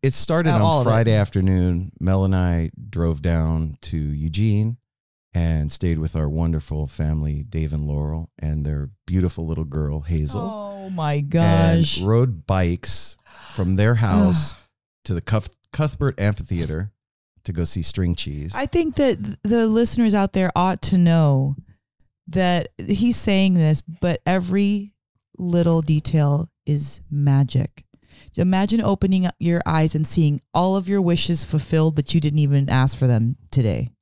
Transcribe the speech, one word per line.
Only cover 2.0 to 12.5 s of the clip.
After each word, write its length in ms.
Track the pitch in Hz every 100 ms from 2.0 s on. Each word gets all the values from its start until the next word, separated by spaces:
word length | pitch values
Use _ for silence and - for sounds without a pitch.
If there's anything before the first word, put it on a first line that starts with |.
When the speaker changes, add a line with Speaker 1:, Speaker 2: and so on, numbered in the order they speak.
| 90 95 95
Speaker 1:
and 100 | 95
I 360 | 90 85 80 - 110
drove 320 | 85 85 78
down 560 | 85 85 80 80 80 73
to 160 | - 82
Eugene 800 | 73 73 80 80 110 104 110 120 _ _ _ _ _ 90
and 360 | 82 80 76
stayed 260 | - 90 80
with 160 | 80 82
our 120 | 76
wonderful 580 | 78 85 80 - 76 73
family, 560 | - 78 78 76 73
Dave 300 | 71 80 78
and 80 | 76 73
Laurel, 420 | 73 76 78 80 _
and 280 | 76 76 73
their 240 | 73 71 - -
beautiful 380 | 90 90 - 82
little 160 | 80
girl, 380 | 78 73 73 76
Hazel. 400 | 76 82 76 80
Speaker 2:
Oh, 480 | - 214 202 202 190
my 240 | 185 151 147
Speaker 1:
And 140 | 143
Speaker 2:
gosh. 720 | 165 165 165 165 170 160 -
Speaker 1:
rode 440 | 95 113 127 92
bikes 720 | -